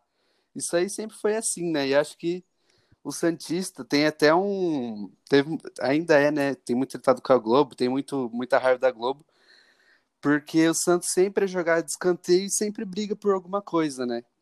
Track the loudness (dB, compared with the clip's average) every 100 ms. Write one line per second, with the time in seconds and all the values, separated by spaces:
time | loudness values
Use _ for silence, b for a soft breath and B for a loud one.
0 | _ _ _ _ _ -12 -4 -2 -2 -6
1 | -12 -4 -4 -2 -4 -4 -4 -2 2 2
2 | 0 -4 -6 -6 -10 _ _ _ _ _
3 | -12 -4 -2 -2 -4 -6 -6 -12 -2 0
4 | 0 4 4 4 0 -2 -2 -2 -4 -8
5 | -12 _ 2 2 2 -4 -10 -4 0 0
6 | 4 4 4 2 -2 -4 -4 -2 -2 -2
7 | 2 2 4 2 4 2 2 -2 -2 -2
8 | -4 -4 -4 -6 0 2 2 2 0 0
9 | -6 -6 _ b b b b b b b
10 | b _ 0 0 0 2 2 2 0 0
11 | 0 0 0 0 -2 -2 0 0 -2 -4
12 | -2 -2 2 0 0 -4 -4 -6 -8 -6
13 | -6 -2 -2 -2 -2 -8 -2 -2 -2 -2
14 | -6 -6 -8 _